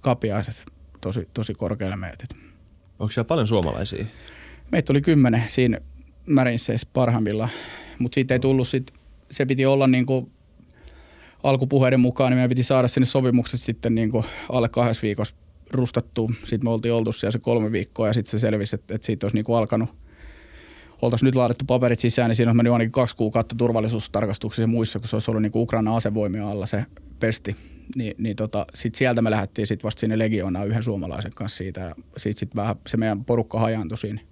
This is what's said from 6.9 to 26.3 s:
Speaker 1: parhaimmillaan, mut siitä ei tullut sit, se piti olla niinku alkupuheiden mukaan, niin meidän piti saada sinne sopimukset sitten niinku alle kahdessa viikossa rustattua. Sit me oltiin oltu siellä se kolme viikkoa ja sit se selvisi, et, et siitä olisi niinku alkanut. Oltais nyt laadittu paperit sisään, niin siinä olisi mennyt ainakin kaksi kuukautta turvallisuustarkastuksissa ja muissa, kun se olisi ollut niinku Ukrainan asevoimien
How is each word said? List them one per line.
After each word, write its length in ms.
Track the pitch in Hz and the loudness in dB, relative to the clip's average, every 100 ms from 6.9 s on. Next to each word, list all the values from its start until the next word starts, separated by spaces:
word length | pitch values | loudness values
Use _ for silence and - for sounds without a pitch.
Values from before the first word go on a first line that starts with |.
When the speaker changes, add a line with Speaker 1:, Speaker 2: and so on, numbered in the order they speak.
Speaker 1:
parhaimmillaan, 580 | - 123 120 107 107 117 - - - - - | 0 2 2 0 0 -4 -6 -14 -16 -18 -4
mut 140 | 120 | -2
siitä 220 | - 131 | 0 2
ei 60 | 127 | 2
tullut 280 | 131 135 123 | 2 2 2
sit, 220 | 135 127 - - - _ | -2 -4 -16 -20 -20 _
se 160 | - 131 | -4 0
piti 200 | 135 135 | 2 4
olla 200 | 139 135 | 4 6
niinku 440 | 127 127 131 123 _ _ _ - - - - - - - _ | 4 2 -2 -4 _ _ _ -20 -20 -20 -20 -20 -20 -20 _
alkupuheiden 580 | 139 135 131 139 127 131 | 0 2 2 4 4 6
mukaan, 300 | 123 123 131 | 4 4 2
niin 60 | 127 | 4
meidän 120 | 127 | 2
piti 140 | 123 | 2
saada 260 | 123 131 123 | 2 4 4
sinne 180 | - 127 | 4 2
sopimukset 540 | 135 127 123 123 127 | 4 4 2 0 -4
sitten 340 | - 113 120 | -4 -4 0
niinku 300 | 113 110 117 113 - - | 0 2 0 -2 -8 -4
alle 200 | 123 117 | 0 0
kahdessa 340 | - 120 110 | 2 2 2
viikossa 320 | 107 101 107 - - - - | -2 -2 -4 -6 -20 -20 -6
rustattua. 580 | 131 123 - - - 113 117 | -2 0 -2 -4 -4 -2 -4
Sit 180 | - 113 | -4 -4
me 60 | 117 | -2
oltiin 240 | 113 117 | -2 0
oltu 180 | 117 113 | 0 0
siellä 200 | 110 104 | -2 -4
se 60 | 110 | -4
kolme 340 | - 117 107 | 0 0 2
viikkoa 340 | 110 92 - 110 | -2 -4 -2 0
ja 60 | |
sit 140 | 113 104 | 0 -2
se 120 | 107 | -2
selvisi, 360 | 113 107 101 110 | 0 0 -2 -6
et, 140 | - | -8
et 120 | 107 | -10
siitä 220 | - 110 101 | -4 -4 -2
olisi 100 | 107 | -2
niinku 180 | 107 | 0
alkanut. 340 | 117 107 113 113 - - - - - - - - - - - | 0 2 0 -2 -6 -20 -20 -20 -20 -20 -20 -20 -20 -20 -2
Oltais 200 | 120 120 | 0 2
nyt 120 | 135 | 2
laadittu 300 | 127 123 120 | 4 2 0
paperit 340 | 135 127 123 117 | 0 2 2 2
sisään, 300 | 120 113 117 | 2 2 2
niin 80 | 113 | 2
siinä 140 | 117 | 4
olisi 60 | 117 | 4
mennyt 160 | 117 | 4
ainakin 200 | 120 113 | 4 2
kaksi 240 | 117 120 - | 0 -2 0
kuukautta 380 | 110 113 113 117 | 0 0 -2 0
turvallisuustarkastuksissa 1040 | 120 113 110 113 - 104 107 95 110 - | 0 2 0 -2 -4 -2 -2 -4 -6 -2
ja 40 | 113 | 0
muissa, 320 | 117 113 - | 0 -2 -4
kun 100 | 117 | -4
se 80 | 110 | -4
olisi 140 | 110 | -2
ollut 120 | 110 | 0
niinku 200 | 107 113 | 0 0
Ukrainan 320 | 117 117 110 113 | 0 0 0 0
asevoimien 480 | 110 107 104 | 0 -2 -2